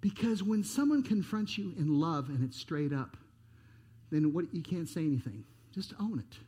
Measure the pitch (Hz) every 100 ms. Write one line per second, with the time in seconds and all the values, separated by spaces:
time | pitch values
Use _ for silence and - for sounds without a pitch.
0 | 202 - 233 214 196 214 202 - 285 294
1 | 254 214 175 214 208 - 196 175 151 147
2 | 165 151 135 143 127 113 - 151 147 139
3 | 131 - - - - - - - - -
4 | - 151 156 151 170 170 151 180 165 -
5 | 160 135 120 104 110 - - - 185 -
6 | 208 180 - -